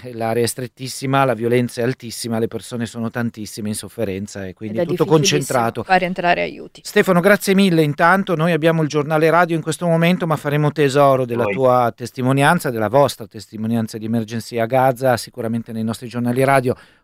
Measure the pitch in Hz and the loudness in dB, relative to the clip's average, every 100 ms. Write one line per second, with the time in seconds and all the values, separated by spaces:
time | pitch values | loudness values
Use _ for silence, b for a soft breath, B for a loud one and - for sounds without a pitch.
0 | 127 117 113 113 117 - 123 - 131 - | -10 -8 -4 0 -2 -4 -10 -12 -12 -8
1 | 135 139 135 110 117 123 123 - 117 127 | -2 2 2 0 0 2 0 -2 -4 -4
2 | 117 - 120 113 113 113 - 123 113 117 | -8 -10 -6 -2 -4 -6 -10 -8 -8 -6
3 | 113 120 117 110 104 - 104 107 101 - | -8 -4 -6 -6 -12 -8 -6 -6 -8 -6
4 | 104 95 104 101 95 - 110 107 175 180 | -6 -4 -8 -10 -12 -10 -8 -4 -2 0
5 | 135 156 139 143 135 131 117 - - 185 | 2 2 4 0 0 -2 -2 -2 0 0
6 | 180 185 175 175 170 160 151 - - 208 | 0 -2 0 0 -2 -8 -16 -18 -4 0
7 | 190 175 165 202 - 190 196 160 151 143 | 2 4 4 2 2 2 4 4 2 2
8 | 170 190 190 160 170 160 160 160 151 151 | 4 4 2 0 0 2 2 2 0 -2
9 | 143 156 160 165 175 165 160 151 175 165 | 0 2 4 4 4 2 -4 -4 0 2
10 | 170 180 170 151 147 147 147 160 143 135 | 2 2 0 -2 -2 0 0 2 2 6
11 | 139 131 127 117 110 101 127 123 120 - | 6 4 2 -2 -2 2 4 4 2 -2
12 | 120 - 127 139 143 175 151 117 104 131 | -10 -4 0 4 4 4 0 -2 2 4
13 | 135 - 107 110 - 107 113 117 110 113 | 2 0 -14 -18 -16 -8 -2 -2 -2 -6
14 | 110 117 107 117 - 117 113 131 131 123 | -4 -4 -4 -6 -6 -4 0 2 2 2
15 | 131 117 - 123 113 117 113 110 110 110 | 0 0 -4 -8 -6 -6 -6 -6 -4 -6
16 | 123 120 120 120 135 135 123 117 b b | -8 -6 -2 0 4 4 2 -4 b b